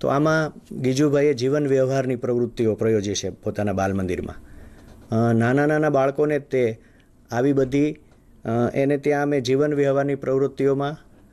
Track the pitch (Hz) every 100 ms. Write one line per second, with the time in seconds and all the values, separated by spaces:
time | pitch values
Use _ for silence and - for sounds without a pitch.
0 | 131 135 156 160 156 - - - 127 131
1 | 151 143 147 127 131 147 147 135 131 135
2 | 127 123 127 120 120 - 113 104 113 110
3 | 101 98 92 - - 101 104 98 95 98
4 | 92 87 - - - - - - - -
5 | - 113 117 113 113 135 147 151 151 135
6 | 135 139 151 147 139 131 120 113 - -
7 | _ _ - 113 139 135 131 143 151 151
8 | - - - - - 117 120 - 139 143
9 | 143 143 143 143 123 135 151 147 139 139
10 | 139 139 - 135 139 135 135 135 139 156
11 | - - -